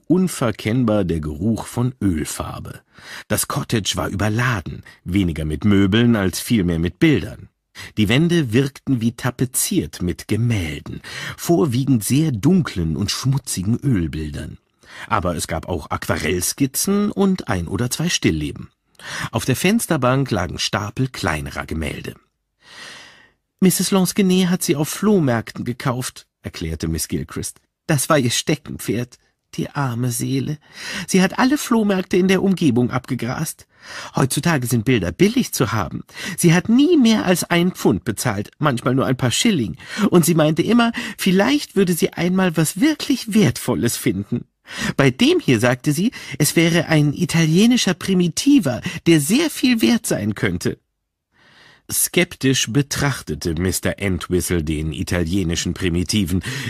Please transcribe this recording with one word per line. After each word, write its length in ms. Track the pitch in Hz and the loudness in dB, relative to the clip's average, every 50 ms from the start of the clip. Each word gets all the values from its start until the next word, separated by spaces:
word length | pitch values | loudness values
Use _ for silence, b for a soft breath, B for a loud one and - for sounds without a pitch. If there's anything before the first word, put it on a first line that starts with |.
| _ - | _ 0
unverkennbar 960 | 156 185 190 175 - - 135 113 101 - - 107 110 131 123 110 107 104 98 | 2 2 2 0 -2 -2 -2 -4 -2 -2 -4 -2 0 0 2 2 2 2 2
der 160 | 82 85 82 | 0 -2 -2
Geruch 460 | 76 76 76 73 92 113 110 87 - - | -4 -6 -6 -4 -2 -2 -2 -2 -4 -6
von 260 | - 117 120 127 - - | -4 -2 -2 -2 -2 -2
Ölfarbe. 800 | 104 98 82 76 73 - - - 80 - - - - - - - _ B B B B B B B B B | -2 0 0 0 -4 -6 -8 -8 -8 -10 -10 -12 -12 -14 -16 -16 _ B B B B B B B B B
Das 180 | 107 101 - | -4 -4 -2
Cottage 460 | - - 139 139 - - 113 92 - - | -4 -4 -6 -4 -2 -2 -2 -2 -2 -4
war 140 | 90 78 - | -4 -4 -4
überladen, 720 | - 87 101 107 107 117 123 127 120 95 - - 65 60 - B B B B | -4 -2 -2 -2 0 0 0 0 -2 -2 -4 -8 -12 -14 -16 B B B B
weniger 400 | 87 87 101 95 85 78 82 78 | -2 0 0 2 0 0 -2 -4
mit 200 | 76 78 78 - | -4 -4 0 2
Möbeln 520 | 107 101 98 98 98 98 113 120 120 117 | 4 4 4 4 4 4 4 4 4 4
als 240 | 107 95 90 - - | 2 2 -2 -2 -4
vielmehr 400 | - - 123 107 87 87 85 82 | -2 0 0 2 2 2 0 0
mit 180 | 85 90 - - | -2 -2 0 2
Bildern. 500 | 170 160 143 95 76 - - - - - _ _ _ _ B B B B B | 2 4 4 2 0 -4 -10 -14 -18 -20 _ _ _ _ B B B B B
Die 120 | B 110 95 | B 2 2
Wände 440 | 117 139 165 170 175 170 147 113 | 4 4 2 2 2 0 0 2
wirkten 480 | 104 127 139 139 - - - - 135 117 | 2 0 0 0 -4 -8 -4 -2 -2 0
wie 120 | 110 117 | 0 -2
tapeziert 880 | - - - 127 - - 135 127 - - - - 208 170 - 76 - - | -2 -2 -6 -6 -4 -2 -4 -4 -2 -4 -4 -2 0 -2 -2 -2 -4 -4
mit 240 | 90 87 85 - - | -4 -4 -4 -4 -4
Gemälden, 720 | - 107 104 120 120 117 98 82 76 73 73 - - - - B B B B B B B | -4 -2 0 0 0 0 0 -2 -4 -6 -8 -10 -12 -14 -14 B B B B B B B
vorwiegend 680 | B - - 170 175 185 147 107 127 139 139 135 113 | B 0 0 2 2 2 2 0 0 0 2 2 2
sehr 300 | - - 123 143 160 156 | 2 0 0 2 2 0
dunklen 640 | 127 95 92 147 185 185 135 - - 95 82 80 78 | 0 2 2 4 4 4 2 0 -2 -2 -2 -2 -2
und 160 | 69 104 101 | -2 -2 -4
schmutzigen 640 | - - - 127 135 139 - - - 98 87 101 120 | -4 -2 0 0 0 0 -2 -6 -6 -4 -2 -2 -2
Ölbildern. 840 | - - 147 123 92 82 76 69 78 78 76 71 71 76 - - - _ _ _ _ B B B B B | 0 0 0 0 0 0 -2 -4 -6 -8 -8 -8 -10 -10 -12 -14 -16 _ _ _ _ B B B B B
Aber 300 | B 107 107 85 87 82 | B -2 0 0 -2 -4
es 100 | 80 - | -4 -4
gab 220 | - 82 82 - - | -6 -6 -6 -4 -4
auch 220 | 90 80 - - | -6 -6 -6 -6
Aquarellskizzen 1200 | 92 - - - 95 76 76 78 90 90 92 - - - 139 131 - - - 196 196 202 208 208 | -8 -6 -2 -2 -2 -2 0 -2 -2 -2 -2 -4 -2 -2 -2 -2 -2 -2 -2 0 0 0 0 0
und 340 | - 190 196 196 190 - - | 0 2 2 2 2 0 -2
ein 220 | - 107 90 82 78 | -2 -2 -2 -2 -4
oder 200 | 92 107 120 123 | -4 -4 -4 -2
zwei 200 | - - 156 175 | -2 -2 -2 -2
Stillleben. 600 | - - - 131 82 78 76 71 67 - - - _ _ _ _ _ B B B B B B B | -2 0 0 0 0 0 -2 -6 -8 -10 -14 -18 _ _ _ _ _ B B B B B B B
Auf 140 | B 120 - | B -4 -2
der 100 | - 127 | -2 -2
Fensterbank 760 | - - 180 220 233 - - 170 143 123 123 131 135 135 - | 0 2 2 2 2 0 0 -2 0 2 2 2 2 0 0
lagen 260 | 123 90 90 - - - | 0 -2 -2 -4 -4 -6
Stapel 480 | - - - 101 104 104 - - 131 | -6 -4 -4 -4 -6 -6 -4 -4 -4
kleinerer 600 | 131 - - - 87 78 76 71 69 65 71 69 | -4 -4 -4 -4 -2 -2 -2 -6 -8 -8 -8 -8
Gemälde. 480 | - 76 80 78 69 - - - - - - _ _ _ _ _ _ _ _ B B B B B B B B B B B B B B B B _ _ _ - | -6 -6 -4 -4 -4 -6 -8 -10 -14 -14 -16 _ _ _ _ _ _ _ _ B B B B B B B B B B B B B B B B _ _ _ 2
„Misses 280 | 190 180 - - 185 - | 2 4 4 2 0 2
Lansquenet 580 | 202 190 185 - - - 196 185 185 185 190 175 | 2 2 2 2 2 2 2 4 4 4 2 2
hat 140 | 185 175 | 0 0
sie 120 | - - 151 | 0 0 0
auf 140 | 143 156 - | 0 -2 -4
Flohmärkten 800 | - - - 214 214 190 156 131 117 113 104 - - - 95 | -4 0 2 4 4 4 4 2 2 0 -2 -6 -10 -10 -8
gekauft“, 600 | 120 123 - - 143 117 127 127 - - - - _ _ _ | -8 -6 -4 -4 -4 -2 -4 -6 -8 -10 -14 -20 _ _ _
erklärte 480 | - 101 - - 85 80 80 78 - 82 | -14 -14 -10 -8 -6 -6 -6 -4 -4 -4
Miss 200 | 80 78 - - | -2 -4 -4 -4
Gilchrist. 520 | 90 78 73 - - 98 - - - _ _ _ _ _ _ | -4 -6 -6 -6 -8 -10 -10 -10 -12 _ _ _ _ _ _
„Das 220 | - 160 131 - - | -2 -2 0 0 2
war 100 | 160 147 | 2 2
ihr 120 | 123 120 | 2 0
Steckenpferd, 880 | - - - - 160 - - - - - - - 104 117 123 131 _ _ _ _ _ _ _ _ - | -2 -2 -2 -2 -2 -4 -4 -10 -14 -10 -6 -4 -4 -4 -4 -8 _ _ _ _ _ _ _ _ -8
die 140 | - 151 - | -8 -8 -6
arme 440 | - 143 139 127 117 117 123 127 | -4 -4 -4 -2 -2 -2 -2 -2
Seele. 440 | 117 120 127 127 131 135 123 131 151 - B B B B B B B 202 175 | -2 -4 -4 -4 -2 -4 -4 -4 -6 -8 B B B B B B B -10 -4
Sie 140 | B - 185 | B 2 2
hat 180 | 185 185 - - | 2 2 2 2
alle 200 | 254 262 294 294 | 2 2 2 0
Flohmärkte 580 | - - 240 226 214 202 196 185 185 - - | 0 2 2 2 2 2 2 0 0 0 2
in 100 | 180 185 | 2 4
der 160 | 185 190 180 | 4 4 4
Umgebung 480 | - 196 185 165 175 143 113 123 123 110 | 4 2 2 2 2 2 4 4 2 2
abgegrast. 760 | 127 127 - - 131 117 - 123 131 156 160 - - - - _ B B B B B B B B B | 0 -4 -4 -4 -6 -4 -4 -4 -4 -4 -6 -6 -8 -12 -16 _ B B B B B B B B B
Heutzutage 500 | - - 127 - 156 - 175 165 135 123 | 0 0 2 0 0 0 2 2 0 0
sind 200 | 113 127 117 104 | 0 0 0 2
Bilder 260 | 135 127 113 85 87 | 2 2 2 2 0
billig 400 | 82 - 175 208 233 269 - - | 2 2 2 4 4 2 -2 -2
zu 200 | - - 127 98 | 0 -2 -2 0
haben. 320 | 117 110 87 71 - - - _ B B B B 175 B | 0 -2 -4 -4 -6 -12 -12 _ B B B B -2 B
Sie 160 | - 175 160 | 4 4 4
hat 160 | 180 - - | 4 4 4
nie 260 | 226 254 294 349 359 | 4 4 6 6 6
mehr 300 | 302 240 226 220 - 202 | 6 6 6 4 2 2
als 180 | - 185 - - | 0 0 0 0
ein 280 | - 175 170 175 185 | 0 0 2 2 0
Pfund 320 | - - - - 113 90 - | 0 0 2 2 2 2 0
bezahlt, 460 | - 101 - - 127 101 101 101 - - - | -4 -4 -2 -2 -2 -2 -4 -6 -8 -6 -2
manchmal 360 | 147 151 123 117 - 131 127 | 0 0 0 0 0 0 0
nur 100 | 135 107 | 2 2
ein 140 | 92 131 - | 0 0 0
paar 120 | 135 120 | 0 0
Schilling. 460 | - - - 240 202 143 113 90 - - B B B B 202 B | 0 2 2 2 2 2 0 -4 -6 -10 B B B B 2 B
Und 160 | - 180 151 | 6 6 6
sie 100 | 160 175 | 4 4
meinte 280 | 160 151 151 160 160 | 4 4 2 2 0
immer, 300 | - - 226 240 233 233 233 B B B B B | 2 2 4 4 4 2 0 B B B B B
vielleicht 580 | - 196 180 196 202 254 285 294 - - - | 0 2 4 4 4 4 2 0 -2 -2 0
würde 160 | 190 196 175 | 0 2 2
sie 220 | 180 156 180 - - | 2 0 -2 -2 -2
einmal 420 | - 165 180 185 190 190 185 160 | -2 -2 0 2 2 2 2 2
was 240 | 170 160 - - 180 | 2 0 0 0 2
wirklich 540 | 240 320 311 - - - 277 - - 220 190 | 2 2 0 0 -2 -2 -2 -2 -2 0 2
Wertvolles 640 | 220 190 123 - - - - 117 76 104 120 - - | 4 4 4 2 0 -2 -2 0 0 0 0 -2 0
finden. 480 | - 131 92 95 104 - 123 120 - _ _ _ _ B B B 214 190 B | -2 -2 -2 -2 -4 -4 -6 -6 -6 _ _ _ _ B B B -6 -2 B
Bei 140 | B 139 135 | B 4 4
dem 280 | 127 - 240 285 370 339 | 4 4 2 2 2 2
hier 220 | - - 127 104 | 2 2 2 4
sagte 320 | 117 123 131 127 - 156 | 4 2 0 0 0 -2
sie, 200 | 143 147 196 254 B B B B B B | 0 0 0 -2 B B B B B B
es 180 | 151 - - | 0 2 2
wäre 300 | 170 165 170 165 170 147 | 2 2 4 2 0 0
ein 260 | - 160 151 147 147 | 2 2 4 4 2
italienischer 800 | 135 - 180 - - 170 165 156 156 180 214 240 254 220 - 196 | 0 -2 -2 0 2 2 2 4 4 6 6 6 4 4 2 0
Primitiver, 880 | 180 - - - 190 180 180 170 - - - 277 294 277 175 139 113 107 B B B 160 B | -2 -2 -2 0 2 2 2 0 0 0 4 4 6 6 4 2 -2 -4 B B B -2 B
der 140 | - 165 156 | 4 4 4
sehr 300 | 139 147 208 277 349 294 | 4 2 2 2 2 0
viel 320 | - - - 254 247 226 | -2 0 0 2 2 4
wert 240 | 233 233 240 220 - | 4 4 2 2 0
sein 280 | - - - 202 208 - | -2 -2 -2 -2 -4 -2
könnte.“ 440 | - - 101 87 90 - 113 - - _ _ _ _ _ _ _ _ _ _ b b b b b b b b b b b b | 0 -2 -2 -2 0 -2 -4 -6 -6 _ _ _ _ _ _ _ _ _ _ b b b b b b b b b b b b
Skeptisch 760 | - - - - - 180 175 - - - - 131 131 - - - | -4 -4 -2 0 0 0 0 0 -2 -2 2 2 2 2 0 0
betrachtete 840 | 110 143 139 - - - 147 143 123 - - - 78 78 - 87 80 | 0 0 0 0 -2 -2 -2 -2 -2 -4 -6 -8 -8 -6 -4 -4 -2
Mister 440 | 76 92 95 85 - - 90 82 - | -2 -2 -2 -2 -2 -2 -4 -4 -2
Entwistle 640 | 98 101 92 85 - - 90 90 82 - 90 85 | -4 -4 -4 -4 -4 -2 -2 -2 0 0 -2 -2
den 300 | 78 78 78 73 78 80 | 0 -2 -4 -4 -4 -4
italienischen 800 | 71 71 92 - 90 87 87 80 90 101 92 80 85 82 - 90 82 | -6 -6 -4 -2 -2 -2 0 0 -2 -2 0 -2 -2 -2 -4 -4 -4
Primitiven, 640 | - 95 90 82 87 90 - - 107 98 73 92 92 B B 127 B B 113 | -2 -2 -2 0 0 -2 0 0 0 0 0 0 -2 B B -8 B B -8